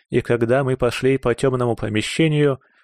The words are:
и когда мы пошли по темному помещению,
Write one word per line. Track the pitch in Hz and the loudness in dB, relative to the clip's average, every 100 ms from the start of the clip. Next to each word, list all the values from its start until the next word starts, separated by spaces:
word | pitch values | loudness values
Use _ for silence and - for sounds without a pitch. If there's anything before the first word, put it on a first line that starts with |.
| _ | _
и | 127 | -4
когда | - 120 113 131 | 0 0 2 0
мы | 131 131 | 0 0
пошли | 123 - 131 135 | -2 0 0 0
по | 123 117 | 0 0
темному | 135 127 123 113 | 0 0 -2 -2
помещению, | 110 107 - - 160 151 147 131 _ _ | -2 -4 -2 0 2 2 2 0 _ _